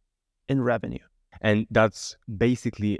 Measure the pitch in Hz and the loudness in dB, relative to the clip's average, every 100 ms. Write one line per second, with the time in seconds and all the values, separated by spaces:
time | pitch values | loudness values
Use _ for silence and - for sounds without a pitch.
0 | _ _ _ _ - 135 120 113 117 120 | _ _ _ _ -2 0 2 0 -4 -10
1 | - _ _ - 110 107 110 110 110 - | -14 _ _ -4 0 0 2 2 2 0
2 | - - - 98 117 123 117 - 104 | -12 -14 -14 0 0 0 -4 -4 -4